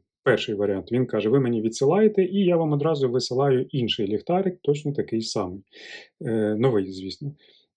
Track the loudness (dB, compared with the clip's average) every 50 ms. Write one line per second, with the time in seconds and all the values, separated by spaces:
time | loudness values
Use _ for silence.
0 | -12 _ _ _ _ 2 2 2 0 -2 -2 0 0 0 0 -2 -4 -2 0 0
1 | 0 0 0 0 2 2 2 2 2 2 0 0 0 -2 -2 0 2 2 4 4
2 | 4 4 4 2 0 2 2 2 2 4 4 2 2 2 0 0 0 0 0 0
3 | 0 0 0 -2 -2 -2 -2 0 2 2 2 2 0 -2 -2 -2 -2 -2 -2 -2
4 | -2 -2 -2 -4 -2 -2 -2 0 0 -2 -4 -2 -2 -2 -2 0 -2 -4 -4 -4
5 | -4 -4 -4 -6 -4 -4 -4 -4 -4 -6 -8 -12 -16 _ -20 -20 -20 -20 -20 -20
6 | -20 -20 _ -10 -6 -4 -2 0 0 0 0 2 2 2 2 2 0 -2 -6 -10
7 | -10 -10 -10 -10 -10 -12 -12 -12 _ _ _ _ _ _ _